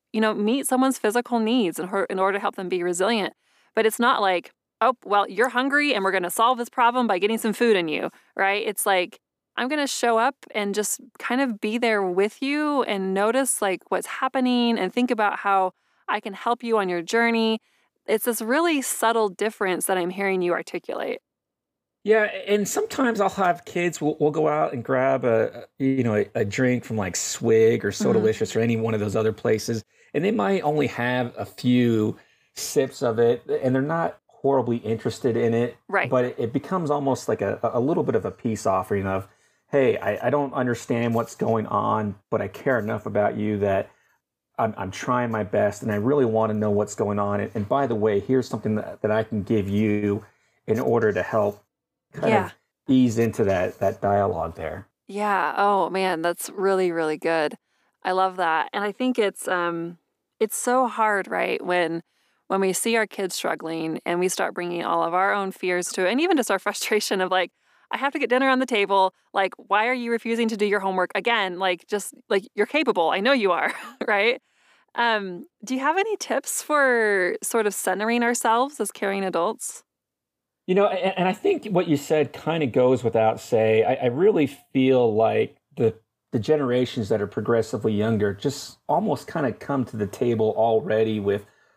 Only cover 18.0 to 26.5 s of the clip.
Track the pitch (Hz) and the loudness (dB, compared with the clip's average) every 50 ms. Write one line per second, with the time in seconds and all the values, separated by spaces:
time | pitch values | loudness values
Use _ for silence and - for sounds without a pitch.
18 | _ - 220 214 - 247 226 - 226 220 262 311 339 349 311 277 247 - - - | _ -2 0 0 0 -2 -4 -2 -2 0 0 2 2 2 0 0 -2 -4 -4 0
19 | 233 226 226 226 220 202 175 - 202 220 - - 208 185 175 - - - 190 185 | 0 2 2 2 0 0 -2 -2 -4 -4 -2 -2 -2 -2 -2 -2 -2 -2 0 0
20 | 170 180 185 190 196 196 190 185 175 175 170 - - - - 170 - - - - | -2 -4 -4 -4 -2 -2 0 0 0 0 -2 -2 -4 -8 -10 -10 -10 -8 -8 -8
21 | - - - - _ _ _ _ _ _ _ _ _ _ _ _ _ _ _ _ | -6 -8 -8 -10 _ _ _ _ _ _ _ _ _ _ _ _ _ _ _ _
22 | - 202 220 220 214 202 - 190 - 196 208 208 202 - - 392 440 - - 285 | 0 2 4 4 2 0 -4 -6 -2 0 0 0 0 -2 -2 -4 -4 -4 -2 0
23 | 269 233 - 196 196 220 - 196 196 175 170 170 - - - 180 175 175 156 - | 0 0 2 0 0 0 0 0 2 2 2 0 -4 -8 -4 -2 -2 -2 -2 -2
24 | 156 143 - - 147 151 151 160 156 151 151 151 156 156 147 123 113 - 135 127 | -2 -2 0 2 0 0 2 2 0 2 2 0 0 -2 -2 -6 -4 -2 0 2
25 | 131 135 135 127 127 123 113 113 110 - - - - - _ - 135 135 135 131 | 2 2 2 2 2 2 2 2 2 0 -4 -8 -18 -14 _ -2 0 0 2 2
26 | 123 117 107 104 101 - - 117 123 104 | 2 2 2 0 0 0 0 -2 -2 -2